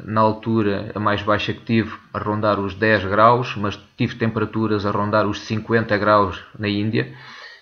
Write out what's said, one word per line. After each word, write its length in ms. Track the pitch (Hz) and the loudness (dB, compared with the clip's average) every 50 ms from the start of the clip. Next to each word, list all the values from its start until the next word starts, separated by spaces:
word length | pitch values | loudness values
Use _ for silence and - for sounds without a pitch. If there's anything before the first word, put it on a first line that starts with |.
| - | -10
na 160 | 95 107 110 | -4 0 2
altura, 720 | 110 110 107 110 - 117 113 113 107 101 98 98 98 101 - | 2 2 2 0 -2 -2 0 2 2 0 0 -2 -6 -6 -6
a 60 | 98 | -4
mais 220 | 104 104 104 95 98 | -2 -2 -2 -2 0
baixa 300 | 107 104 98 - - 104 | 0 0 0 0 -4 -6
que 80 | - - | -8 -4
tive, 280 | - 113 113 104 - - - - _ - | 0 0 0 0 0 -6 -12 -16 _ -8
a 60 | 104 | -6
rondar 420 | - 107 104 107 107 107 101 98 | -4 -2 -2 0 2 0 0 0
os 140 | 98 98 90 | -2 -4 -4
dez 300 | 98 110 110 110 101 98 | 0 2 2 2 2 2
graus, 520 | 95 101 107 107 117 123 123 127 123 - | 0 4 6 6 6 6 4 0 -4 -6
mas 220 | 104 101 101 95 - - _ _ | -6 -6 -6 -6 -8 -14 _ _
tive 180 | - 123 - - | -4 -4 -4 -2
temperaturas 680 | - 117 113 110 113 107 104 - 113 110 107 107 101 98 | -2 -2 -2 0 -2 -4 -2 -2 -2 -2 0 0 0 -2
a 60 | 101 | -2
rondar 360 | 101 101 101 104 107 107 101 | -2 -2 -2 0 2 2 2
os 140 | 101 104 - | 0 -2 -4
cinquenta 560 | - - 110 107 107 - 117 117 107 110 104 | -6 -6 -6 -6 -2 0 0 0 2 2 0
graus 440 | 101 104 104 107 104 101 92 85 - - - - - | 2 4 4 4 4 4 2 -2 -8 -14 -18 -10 -6
na 100 | 104 104 | -2 -2
Índia, 440 | 101 101 104 110 107 123 - - - - - - - - - - - - | 0 0 0 0 0 0 -2 -2 -8 -14 -20 -20 -20 -20 -20 -20 -20 -20